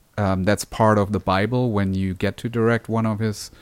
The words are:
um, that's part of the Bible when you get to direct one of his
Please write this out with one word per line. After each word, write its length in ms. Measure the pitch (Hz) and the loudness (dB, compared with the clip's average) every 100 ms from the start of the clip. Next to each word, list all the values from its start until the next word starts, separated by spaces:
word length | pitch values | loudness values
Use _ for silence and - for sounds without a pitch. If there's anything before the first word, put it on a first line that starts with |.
| _ - | _ -2
um, 260 | 98 92 | 0 0
that's 200 | 92 101 | 2 0
part 340 | - - 110 104 | -2 2 4 4
of 120 | 101 | 2
the 60 | 101 | -2
Bible 540 | - 95 107 123 123 | 0 0 0 0 0
when 200 | 101 98 | 0 0
you 200 | 95 95 | -2 -2
get 220 | 90 101 - | -2 -4 -4
to 100 | 117 | -6
direct 400 | 120 113 117 - | 0 2 0 -2
one 180 | 113 113 | -2 -2
of 120 | 107 | -2
his 320 | 110 101 - - | -4 -4 -12 -20